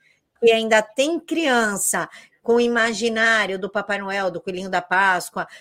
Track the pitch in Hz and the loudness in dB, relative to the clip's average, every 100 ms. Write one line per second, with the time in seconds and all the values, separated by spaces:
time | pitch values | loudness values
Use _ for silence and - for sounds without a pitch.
0 | _ _ _ - 233 226 220 220 214 - | _ _ _ 0 4 4 4 2 2 -2
1 | 285 339 - 320 320 240 220 196 - 190 | -2 -2 -4 -2 2 2 2 -2 -2 -4
2 | 160 - - _ - 233 240 240 226 214 | -6 -12 -20 _ 0 2 2 2 0 0
3 | 233 220 226 226 196 190 190 208 202 202 | -2 0 0 2 0 -4 -6 -6 -4 -6
4 | 196 196 190 170 190 180 190 180 175 180 | -4 -4 -4 -4 -8 -8 -4 -4 0 2
5 | 196 180 - - 160 - | 4 2 -2 -8 -10 -12